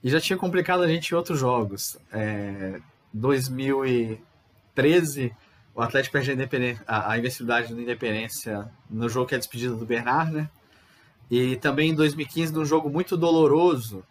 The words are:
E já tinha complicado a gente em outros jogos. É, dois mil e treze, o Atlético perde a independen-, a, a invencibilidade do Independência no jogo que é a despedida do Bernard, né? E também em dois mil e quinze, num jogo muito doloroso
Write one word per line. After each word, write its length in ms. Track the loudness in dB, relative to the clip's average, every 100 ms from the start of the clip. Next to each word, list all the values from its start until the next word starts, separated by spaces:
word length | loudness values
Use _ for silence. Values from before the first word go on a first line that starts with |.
E 60 | 2
já 100 | 0
tinha 180 | 0 -2
complicado 440 | 0 0 2 2
a 60 | 2
gente 220 | 2 0
em 60 | -2
outros 240 | 0 0
jogos. 580 | 2 2 0 -4 -10 -10 _
É, 680 | -4 -4 -4 -6 -6 -8 -8 -14 _ _
dois 340 | -4 0 0 0
mil 380 | -4 -2 0 2
e 340 | 0 0 -6 -14 _ _ _ _
treze, 600 | 2 6 6 4 -2 -4 -6 _ _ _ -4
o 60 |
Atlético 320 | 0 0 0
perde 180 | -2 -2
a 20 |
independen-, 480 | -2 -2 -2 -2 -4 -2
a, 240 | -2 0
a 60 | -2
invencibilidade 560 | -2 -4 -2 0 -2
do 80 | -8
Independência 880 | -6 -4 -2 -4 -6 -10 -6 -6 -8 -16 _
no 180 | -4 -2
jogo 180 | 0 0
que 80 | -2
é 20 |
a 20 |
despedida 360 | -4 -6 -4 -4
do 100 | -2
Bernard, 460 | -2 0 0 0
né? 180 | -2 -6 _ _ _ _ _ _ _ -2
E 260 | 0 0 0
também 360 | 0 2 2
em 40 | 4
dois 180 | 2
mil 120 | 2 -6
e 40 |
quinze, 220 | -4 -2
num 140 | -2 2
jogo 240 | 2 2
muito 260 | -2 -2 0
doloroso 880 | 4 6 6 6 6 4 -2 -12 -16